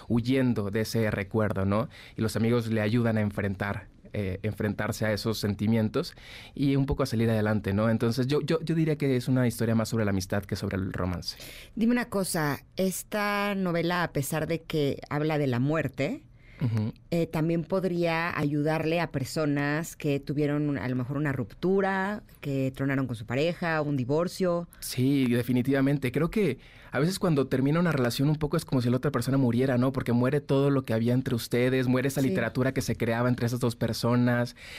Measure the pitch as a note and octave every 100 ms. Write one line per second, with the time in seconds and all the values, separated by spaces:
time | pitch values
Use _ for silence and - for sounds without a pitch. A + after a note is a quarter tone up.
0 | - A#2 A#2 C3+ B2+ A2 G2+ A2 A2 A2+
1 | G#2+ G#2 G2 A2 G#2 F#2 G2 G2+ C#3 -
2 | - - A2 - A2+ E3+ A2 A2 G#2+ B2
3 | A#2 A2 G#2 G2+ G2 F#2+ G2+ G2+ - -
4 | - - F#2+ F#2 G#2+ - G#2+ G2+ G#2+ -
5 | G#2+ G2+ A2+ G#2+ G#2 G2+ G#2+ A2+ G#2+ C3
6 | E3+ - - - - - C#3 C#3 C#3 D3
7 | C3+ A2+ A2+ A2 G#2+ G#2+ G2 G2 A2+ A2+
8 | A#2 B2 B2+ D3 D3 E3 E3 E3 D#3 D3
9 | C#3 B2 B2+ B2+ B2 - A2+ A2+ A2 A2+
10 | G#2 F#2+ F#2 G2+ - G#2 G2+ G2 G2 -
11 | F2+ F2 - - - - - - A3+ B3
12 | A#3+ G3+ F#3 E3+ D3 C#3 - - F#3+ -
13 | - G#3+ G#3 G3+ G3+ G3 F#3 E3+ E3+ F3+
14 | E3 D3 C3+ D#3 D#3 D#3+ - D#3 C#3 -
15 | - D3 D#3 D3+ C#3 A#2+ C#3 D#3+ C#3+ -
16 | C#3+ D4 - - - - A#2+ A2 G#2+ -
17 | - E3+ E3 E3 D#3+ E3+ D#3 F#3+ F#3 F3
18 | E3+ E3 E3+ - D3 D3 D3+ D#3+ D#3+ E3+
19 | D#3+ C#3 C3 E3 D3+ C#3+ C#3+ D3+ E3 -
20 | D3+ C#3 C#3 C#3+ D3 D3 D3 C#3 B2 B2+
21 | A#2+ C#3 D3+ C#3 G#2 - F3 G3 F#3+ F#3+
22 | F#3+ G#3+ - - D3 C3+ C3 C3 C#3 C3+
23 | C3 A2+ G#2+ B2 E3 E3 E3+ D#3 D3 C#3+
24 | A#2+ D3+ F3+ - F3+ F3 E3+ - - -
25 | C3 C#3+ B2 A#2+ A#2+ B2 B2+ C#3 C3+ D3
26 | B2 C#3+ E3 A3 F3+ A2+ - - - B2
27 | D#3+ F#3+ F#3 C#3 C3+ C3 C#3 E3 F3+ C#3+
28 | A#2+ A#2 C#3+ D3+ D3 E3 - C3 A#2+ B2+
29 | D3+ B2 A#2+ C3+ B2 A#2 C3+ B2 C3 C3+
30 | A#2+ A#2 B2+ D3 - C#3 C#3+ C#3 C3 A2+
31 | A#2 B2 B2+ A#2 - B2 B2+ C3 B2+ B2+
32 | C3+ C#3 C3 A#2+ A2+ C3 B2+ - B2 A2+
33 | A#2 A2+ B2 B2 A#2 B2 B2 A#2 A2+ G#2+
34 | A#2 B2 B2 A#2+ A#2+ - -